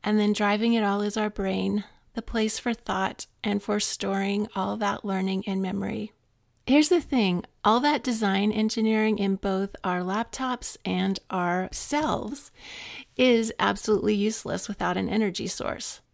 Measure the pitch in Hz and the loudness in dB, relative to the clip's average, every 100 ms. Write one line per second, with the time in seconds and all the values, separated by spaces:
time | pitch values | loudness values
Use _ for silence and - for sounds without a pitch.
0 | 202 214 208 208 208 208 233 233 208 202 | 2 2 4 2 2 2 2 2 2 0
1 | 208 214 214 208 190 190 190 202 - - | 0 -2 -2 -2 -2 0 0 -2 -4 -16
2 | _ - 226 233 220 - - 226 - 190 | _ -12 -4 -2 0 -2 -4 -6 -4 -2
3 | 190 - - _ - 208 - 208 - - | -2 -4 -14 _ -2 -2 0 -2 0 -2
4 | 196 196 196 202 208 - 190 214 208 202 | -2 -2 0 0 -2 -2 -4 -2 -2 -2
5 | 208 190 190 190 196 190 190 196 190 - | -4 -2 0 -2 -2 -2 -2 -2 -4 -4
6 | 214 _ _ _ _ _ - 277 302 359 | -8 _ _ _ _ _ 2 4 6 4
7 | - 262 202 180 - _ - 226 294 294 | 2 2 4 2 -2 _ 2 4 4 2
8 | - 226 208 196 208 208 220 220 220 220 | 0 0 2 2 2 2 0 2 2 4
9 | 214 214 196 196 202 190 196 - 185 180 | 2 2 0 0 0 -2 -2 -4 -4 -2
10 | 180 202 226 - 262 247 - - - 185 | -2 -2 -4 -4 -4 -4 -4 -6 -2 0
11 | 190 190 _ 185 175 180 185 - - 285 | 0 -2 _ -2 0 0 -2 -4 -2 0
12 | 302 - - 269 - _ - - - - | 0 -2 -4 -8 -10 _ -18 -16 -16 -16
13 | - - 254 233 226 - 202 202 - 214 | -18 2 4 4 2 0 0 0 2 2
14 | - 214 202 220 - 185 - 202 180 180 | 2 2 0 -2 -4 -4 -4 -2 -2 0
15 | 190 214 214 180 - - - - - - | 0 0 0 -2 -4 -4 -4 -6 -8 -10
16 | _ | _